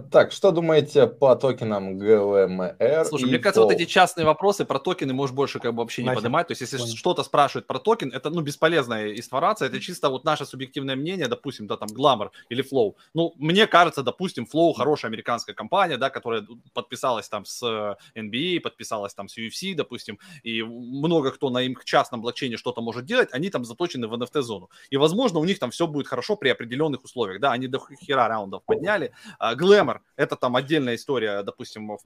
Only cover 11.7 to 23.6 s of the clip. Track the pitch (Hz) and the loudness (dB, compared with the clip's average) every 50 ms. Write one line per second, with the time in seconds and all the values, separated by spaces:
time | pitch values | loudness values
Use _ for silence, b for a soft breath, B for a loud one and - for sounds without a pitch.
11.7 | 113 - 110 107 107 120 139 170 160 107 101 - b b b b 117 123 135 - | -8 -8 -8 -10 -4 2 4 4 4 2 0 -8 b b b b -6 -6 -6 -2
12.7 | 135 131 113 98 - _ _ _ _ 156 170 156 - - 143 156 175 202 220 214 | 0 0 0 0 -2 _ _ _ _ -2 -2 -2 -4 -4 -2 2 4 4 4 6
13.7 | - 175 175 160 - 147 127 123 - - 185 190 - 135 117 - - 156 170 165 | 6 6 6 6 2 -2 -4 -4 -4 -4 -8 -8 -6 -8 -10 -4 0 2 2 2
14.7 | 135 - 123 143 151 - - 113 110 113 - - 120 113 - - 101 - 110 110 | 2 2 0 0 0 0 -2 -8 -8 -8 -4 -4 -4 -4 -6 -10 -12 -12 -6 -2
15.7 | 170 196 196 170 143 117 135 135 - - - 120 113 110 104 110 120 120 _ _ | 2 2 2 2 0 -2 -4 -4 -4 -6 -6 -4 -4 -4 -6 -10 -18 -20 _ _
16.7 | _ 123 - - 123 120 - 131 120 107 - - - 104 95 - - - 120 117 | _ -10 -10 -10 -10 -6 -4 -2 -2 -4 -4 -8 -10 -10 -10 -12 -12 -6 -4 -4
17.7 | 113 107 104 104 101 - - - _ 113 110 104 107 123 165 185 180 156 - 117 | -4 -4 -4 -6 -8 -10 -14 -18 _ -12 -10 -8 -6 -4 -4 -2 -4 -4 -4 -8
18.7 | - _ 113 - 117 107 101 98 - - 98 95 - 117 113 110 - - 180 196 | -10 _ -10 -8 -8 -6 -6 -8 -10 -12 -16 -14 -12 -12 -12 -12 -10 -10 -8 -6
19.7 | 185 151 127 - 123 120 - - 104 b b 185 175 143 - 117 113 113 110 113 | -4 -4 -4 -4 -6 -12 -12 -14 -16 b b -20 -20 -14 -10 -6 -4 -4 -4 -6
20.7 | 117 120 123 120 131 139 143 170 170 160 131 135 - - 147 131 123 127 127 127 | -8 -12 -12 -10 -6 -2 0 2 2 4 2 0 -2 -2 -4 -2 0 0 -2 -2
21.7 | 127 - - - - 147 131 - 131 113 107 120 120 - 147 127 113 107 - 127 | -4 -8 -6 0 2 2 2 2 -4 -6 -6 -6 -6 -4 -6 -6 -6 -6 -6 -6
22.7 | - 117 117 117 110 120 123 151 240 254 220 - - 127 170 196 185 135 | -6 -4 -6 -6 -6 -8 -6 -2 0 0 0 0 -2 -4 -6 -4 -4 -6